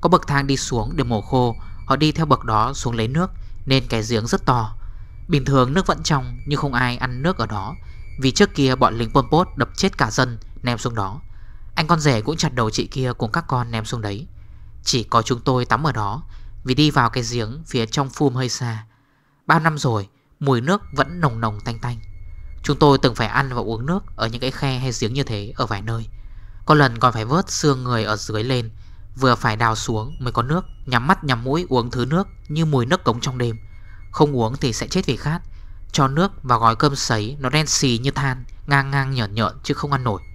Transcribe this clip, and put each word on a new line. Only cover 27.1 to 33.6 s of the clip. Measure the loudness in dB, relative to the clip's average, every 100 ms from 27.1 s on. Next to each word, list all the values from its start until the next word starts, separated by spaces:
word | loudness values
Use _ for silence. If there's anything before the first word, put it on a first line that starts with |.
phải | 2
vớt | 0 0 0
xương | 0 2 2
người | 2 0
ở | 0 -2
dưới | -2 -2
lên, | 0 0 0 -8 -16 -16 -16 2
vừa | 4
phải | 4 2 2
đào | 2 2
xuống | -2 -2 -4 -6
mới | -4
có | -2
nước, | 0 0 -2 -12 0
nhắm | 0 2
mắt | 0
nhắm | 2 0
mũi | 0 -2 2
uống | 2 2
thứ | -2
nước | 2 2 0 -6 -6
như | 0
mùi | 2 2 2
nước | 2
cống | 2 0
trong | -2 -2
đêm. | -4 -4